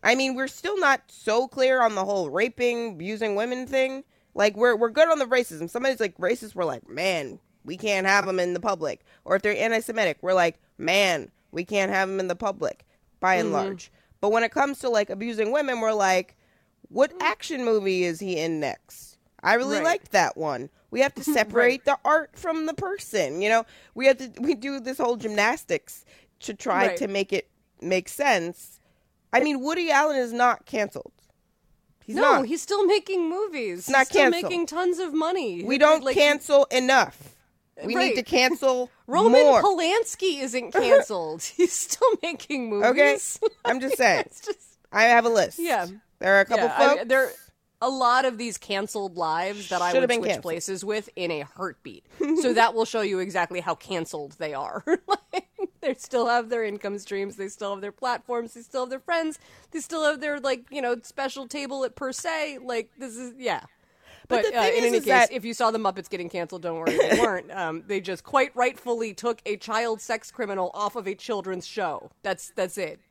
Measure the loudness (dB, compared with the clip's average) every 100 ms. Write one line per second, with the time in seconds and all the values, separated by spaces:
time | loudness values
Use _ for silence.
0 | 2 2 2 -2 -6 -6 -6 0 2 2
1 | _ -10 -2 0 -2 0 2 4 2 0
2 | -2 -2 -2 -2 -2 0 -2 -2 -6 -8
3 | -8 -4 -2 -2 -2 -6 -4 -2 -2 -4
4 | -14 _ _ 0 0 4 2 4 0 4
5 | 4 4 2 0 0 -6 -8 -4 -2 -2
6 | -4 -2 -2 -2 -6 -4 -4 -4 -10 -4
7 | -2 -2 -6 -12 _ _ -14 -6 -2 0
8 | 4 2 2 0 0 -2 -4 -2 -4 -8
9 | _ _ -2 0 0 0 0 -2 -2 -2
10 | -2 -2 0 2 2 0 _ -8 0 2
11 | 2 0 -6 _ _ -10 -4 -2 0 0
12 | -2 -2 -4 -4 -4 -4 -6 -6 _ _
13 | _ _ 0 2 0 -2 -4 -8 -16 _
14 | _ _ 2 2 2 0 -2 -2 -2 0
15 | 0 -4 -6 -2 0 0 0 -2 0 2
16 | 2 2 0 _ _ _ _ _ -8 2
17 | 2 2 -2 -2 -8 -4 0 2 2 0
18 | 0 -2 -4 -2 -2 -2 -4 -6 _ -20
19 | -20 _ _ _ 2 2 2 0 0 -2
20 | 0 2 2 0 -4 -4 -8 _ _ -2
21 | -2 -2 -2 0 2 4 4 2 0 0
22 | 2 2 0 -10 -6 -4 -4 -6 -6 -6
23 | -4 -2 -2 -2 2 0 0 -16 _ 2
24 | 2 2 -2 -6 -2 -2 -4 -8 -8 -4
25 | -2 -2 -2 0 2 0 -4 -6 -6 -20
26 | _ _ _ _ -12 -8 -2 2 2 0
27 | -2 -2 0 -2 -4 _ _ _ -2 -2
28 | -2 -2 2 2 0 -10 -18 -20 _ _
29 | _ _ _ 2 2 0 -2 -2 2 4
30 | 4 0 -2 2 2 2 -4 -4 -4 -6
31 | -16 _ _ _ _ _ _ _ _ _
32 | -10 2 4 4 2 -6 -4 0 2 2
33 | 0 -4 -2 -4 -6 -6 -6 -8 0 2
34 | 4 6 4 4 -2 -4 -4 -2 -2 -2
35 | -4 -2 -2 -2 -4 -6 -4 4 6 6
36 | 2 4 4 2 4 4 4 2 4 4
37 | 2 -4 -20 _ _ _ _ -12 -4 0
38 | 0 0 0 2 2 2 0 0 -4 _
39 | -2 4 8 8 8 8 6 2 2 2
40 | 0 -2 -2 -2 -4 -4 -2 0 6 6
41 | 6 -6 -6 -8 -10 0 2 2 -6 2
42 | 2 2 -4 -8 -8 -6 -4 0 2 6
43 | 4 4 -4 -4 -4 -2 -2 -2 -2 2
44 | 4 4 0 -10 -12 -12 _ _ _ 2
45 | 6 6 6 2 2 -2 -2 -2 -2 -10
46 | _ _ 4 4 4 2 2 4 4 4
47 | 2 2 2 -4 -20 _ _ _ -4 0
48 | 2 4 2 -2 -8 -8 -6 -4 -4 -6
49 | -8 -4 -2 -2 -2 -6 -6 -2 2 2
50 | 2 0 0 -4 -4 -8 -6 -8 -6 -6
51 | -6 -8 -6 -6 -8 -10 -10 -10 -18 -20
52 | _ -6 -2 0 2 4 2 2 -2 -2
53 | -2 -4 -4 -4 -4 -4 -6 -8 -6 -6
54 | -6 -10 -14 -10 -8 -6 -8 -8 -2 -2
55 | 0 -4 _ -10 -10 -12 -12 _ -8 -8
56 | -6 -2 0 0 -2 -4 -4 -6 -8 -10
57 | -8 -8 -8 -8 -12 -10 -8 -8 -10 -8
58 | -6 -6 -6 -6 -6 -14 -10 -8 -6 -8
59 | -4 -2 -2 -8 _ -20 _ -12 -8 -2
60 | 0 0 -4 -4 -2 -4 -6 -6 -4 -4
61 | -6 -8 -6 -8 -10 -10 -8 -6 -6 -6
62 | -8 -6 -6 -4 -6 -8 -6 -6 -6 _
63 | -14 -12 -14 -8 -6 -6 -8 _ _ _
64 | -20 -20 _ 0 2 2 2 4 2 2
65 | 4 6 4 0 -8 0 0 2 -2 -4
66 | -10 -8 -6 -6 -6 -8 -8 -4 -2 2
67 | 2 4 4 2 -6 -6 -6 -6 -6 -6
68 | -6 -10 0 2 2 2 0 0 -6 -4
69 | -4 -4 -4 -4 -6 -8 -4 -2 -2 -4
70 | -4 -6 -6 -10 -6 -4 -4 -4 -6 -4
71 | -8 -10 -6 -6 -4 -8 -8 -6 -4 -4
72 | -10 _ -8 -8 -8 -6 -6 -4 -8 -10
73 | _